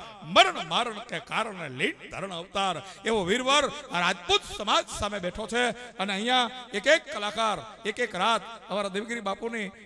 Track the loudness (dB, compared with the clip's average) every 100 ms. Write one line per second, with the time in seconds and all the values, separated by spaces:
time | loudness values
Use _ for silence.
0 | -12 -14 0 4 4 4 -2 0 -2 -4
1 | -8 -10 -4 -2 -2 -4 -8 -2 -2 -2
2 | -8 -8 -8 -8 -6 0 0 0 -6 -6
3 | 0 2 4 2 4 4 4 -2 -4 0
4 | 2 0 2 2 2 -4 2 2 2 -2
5 | -4 -2 -4 -4 -2 2 2 0 -8 -6
6 | -2 0 4 4 4 -2 -6 0 4 4
7 | 4 -4 -4 0 0 0 -4 -8 -6 -2
8 | -2 2 4 4 0 -10 -4 -2 -2 -2
9 | -4 -4 -2 -4 -4 -4 -6 -8